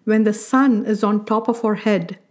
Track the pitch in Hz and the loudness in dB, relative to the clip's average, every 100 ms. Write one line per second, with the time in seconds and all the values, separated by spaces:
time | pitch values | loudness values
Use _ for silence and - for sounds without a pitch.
0 | - 220 214 214 - 262 269 214 214 214 | -2 2 2 -2 -2 2 4 2 0 0
1 | 202 208 208 208 190 226 214 208 214 196 | 0 0 0 -2 0 -2 -2 -2 0 0
2 | 170 185 _ | -2 -12 _